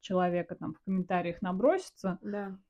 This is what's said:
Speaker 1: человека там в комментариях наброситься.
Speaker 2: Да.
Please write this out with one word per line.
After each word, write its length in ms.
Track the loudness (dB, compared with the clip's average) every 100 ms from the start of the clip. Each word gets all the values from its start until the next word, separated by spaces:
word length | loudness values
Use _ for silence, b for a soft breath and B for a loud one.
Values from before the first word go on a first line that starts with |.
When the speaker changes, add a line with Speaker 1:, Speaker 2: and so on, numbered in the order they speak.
Speaker 1:
человека 540 | -2 2 2 2 -2 -6
там 180 | -8
в 60 | -8
комментариях 600 | -2 -2 0 0 0 -4
наброситься. 800 | -2 4 4 4 -2 -6 -4 -4
Speaker 2:
Да. 400 | -4 -6 -6 -10